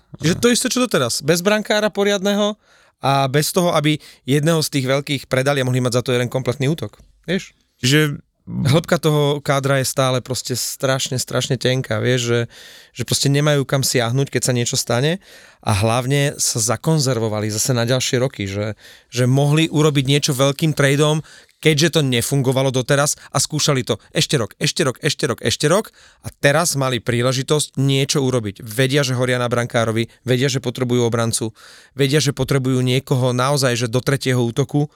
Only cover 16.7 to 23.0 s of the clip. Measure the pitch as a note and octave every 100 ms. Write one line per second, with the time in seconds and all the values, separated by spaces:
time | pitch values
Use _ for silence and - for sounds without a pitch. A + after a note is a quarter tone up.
16.7 | A2+ E3 D#3+ C3 A#2 A2+ G#2+ G#2+ G#2+ -
17.7 | B2 A#2 C3 - B2+ C3+ - G2 G2 G#2+
18.7 | G#2 - - _ A#2+ B2 C3+ C#3+ D#3 E3
19.7 | C#3+ D#3 C#3+ C3 C#3 - B2+ C#3 C3+ D#3+
20.7 | C#3+ C#3 C#3+ D3+ D#3 - - - - D#3
21.7 | D3+ D#3+ D#3+ C3+ A#2+ - C#3 C3 C3 C3+
22.7 | B2+ B2 C#3